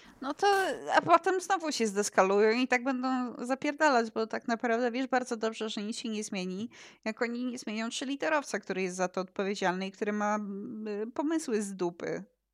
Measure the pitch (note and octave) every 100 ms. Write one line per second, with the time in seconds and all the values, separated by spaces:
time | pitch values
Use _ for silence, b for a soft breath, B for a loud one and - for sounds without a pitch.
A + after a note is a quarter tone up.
0 | b - C4 D4 G4+ G4 F4+ C#3 C#3+ -
1 | E4 - F#4+ F#4 - F#4 D#4 - A3 G3
2 | G#3 - F#3+ G3+ A3 A#3 C4 B3 B3+ B3+
3 | C4 B3+ B3 - A#3+ C4 D4 D4 D#4 A#3+
4 | A3+ A3 A3 A#3 - A3+ A#3+ A3+ B3 A#3+
5 | C4 B3+ B3 A3+ A3 A3+ A3 G#3+ G#3 A#3
6 | A#3 G#3+ G#3+ G3 F#3 F#3 A#3 B B B
7 | A3 G#3+ A#3 A#3+ B3+ A#3+ A3+ G#3+ A3+ -
8 | C4 C#4 D#4+ D#4 C#4 G#3 - F#3 F#3 F#3
9 | F#3 F#3+ F#3 - G3 G3+ F#3 F3+ F#3+ -
10 | G#3 G#3 G#3 G#3+ G3+ G3 G#3+ A3 G#3+ G#3
11 | A3 - D4 E4 C#4 G#3+ G3+ F#3+ F3 F3
12 | - E3+ G3 _ _